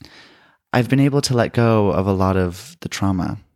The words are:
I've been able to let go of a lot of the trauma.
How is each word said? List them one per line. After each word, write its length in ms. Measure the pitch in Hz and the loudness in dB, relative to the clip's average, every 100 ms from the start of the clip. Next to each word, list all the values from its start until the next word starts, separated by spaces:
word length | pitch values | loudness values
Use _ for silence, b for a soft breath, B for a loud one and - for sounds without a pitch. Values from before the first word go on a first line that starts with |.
| B B B B B B _ | B B B B B B _
I've 160 | 123 120 | -2 2
been 120 | 135 | 2
able 200 | 139 143 | 2 0
to 120 | - | 0
let 180 | 120 110 | 0 0
go 360 | 120 117 110 101 | 2 2 4 2
of 140 | 80 98 | 0 0
a 60 | |
lot 240 | 95 95 95 | 0 0 0
of 400 | 90 87 - - | -2 -4 -16 -14
the 80 | - | -12
trauma. 500 | - 98 95 78 104 - | -4 -2 -2 -4 -8 -16